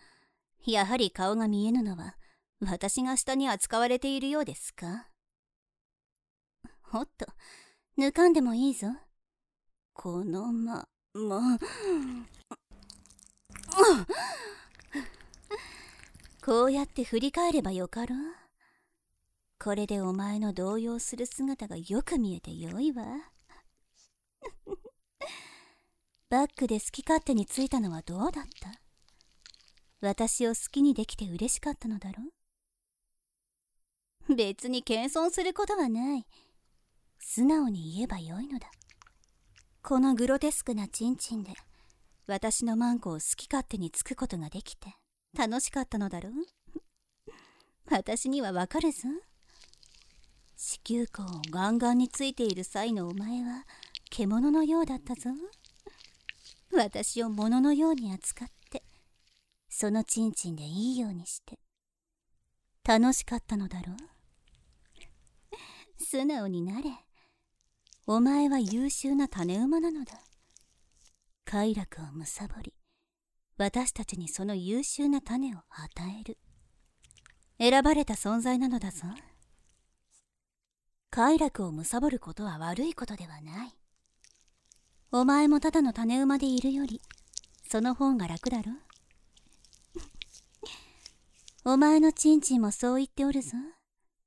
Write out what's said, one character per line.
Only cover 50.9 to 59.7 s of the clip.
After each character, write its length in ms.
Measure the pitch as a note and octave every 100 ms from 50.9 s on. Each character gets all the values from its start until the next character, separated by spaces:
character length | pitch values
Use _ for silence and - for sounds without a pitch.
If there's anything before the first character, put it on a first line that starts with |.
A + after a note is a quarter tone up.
| A#3 A#3
口 160 | -
を 40 | F#3+ E3 D#3
ガ 200 | F3 G3
ン 80 | A#3
ガ 140 | A#3+
ン 60 | A#3+
に 100 | B3
つ 160 | -
い 100 | C4+
て 100 | C4
い 100 | A3
る 100 | F#3
際 280 | F#3 G3+ A3+
の 160 | G#3+ F3
お 60 |
前 300 | G3 G#3+ B3
は、 200 | A#3+ B3+ - - - - -
獣 400 | - G3 A3+ D4
の 140 | D#4+
よ 160 | D#4 E4
う 60 | D4
だ 100 | C4
っ 40 |
た 140 | -
ぞ。 160 | B3 B3 C#4 F#4+ - - _ G4 - - _ - - - - _
私 500 | F#4 G#3 G#3 - A#3
を 80 | A3+
物 300 | G#3 A3 B3+
の 120 | C#4+
よ 180 | C#4+ D#4+
う 40 |
に 180 | C#4 G#3
扱 340 | F#3+ - - A#3+
っ 20 | - _
て、 120 | C4 - _ _ _ _ _ _ _
そ 220 | _